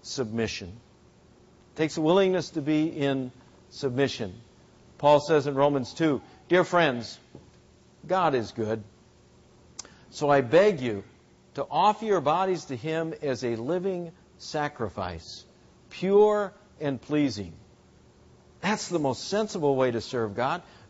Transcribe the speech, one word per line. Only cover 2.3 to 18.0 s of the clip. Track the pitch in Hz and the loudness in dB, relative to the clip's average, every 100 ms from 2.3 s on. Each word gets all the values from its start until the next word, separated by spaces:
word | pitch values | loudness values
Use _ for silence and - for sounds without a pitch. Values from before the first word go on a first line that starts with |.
| 185 - | 2 -2
to | 165 | -6
be | 139 151 160 | -2 0 0
in | - 139 135 127 - - - - | -2 -2 -2 -6 -12 -20 -20 -20
submission. | - 139 123 139 - 101 110 - _ _ _ - - | -6 -4 0 0 -2 -10 -12 -20 _ _ _ -20 0
Paul | 143 147 | 4 6
says | - 151 135 | 6 2 2
in | |
Romans | 135 143 143 120 | 2 2 2 -4
two, | - 160 120 - - - | 0 0 0 -4 -14 2
"Dear | 175 | 2
friends, | 160 175 156 120 110 - _ - - - _ _ _ _ 156 | 4 4 2 0 -6 -14 _ -20 -20 -20 _ _ _ _ -2
God | 185 165 | 0 2
is | 131 104 | 2 -2
good. | - 110 113 104 _ _ _ _ _ _ - - - - - - | -4 -4 -4 -8 _ _ _ _ _ _ -20 -20 -20 -20 -20 -18
So | - 143 | -2 2
I | 143 | 4
beg | 120 156 208 160 | 6 6 6 2
you | 123 101 - _ _ _ _ | -2 -4 -8 _ _ _ _
to | - - | -10 -4
offer | 147 202 208 220 | 2 2 2 0
your | 190 | 0
bodies | 139 170 190 175 - | 2 0 0 -2 -6
to | 123 | -8
Him | 156 160 165 156 | -6 -4 -4 -6
as | 147 123 | -4 -4
a | 123 113 | -4 -4
living | 123 180 190 180 170 - _ - | -4 -4 -4 -6 -10 -16 _ -20
sacrifice, | - 151 147 - 107 - 90 82 - - - _ _ _ - | -8 -6 -4 -4 -8 -6 -8 -8 -14 -18 -20 _ _ _ -20
pure | - 185 202 214 208 196 - _ - | -6 2 6 6 4 -4 -8 _ -8
and | 147 131 | -6 -6
pleasing." | - 151 143 104 87 73 - _ _ _ | -2 0 0 -2 -10 -14 -20 _ _ _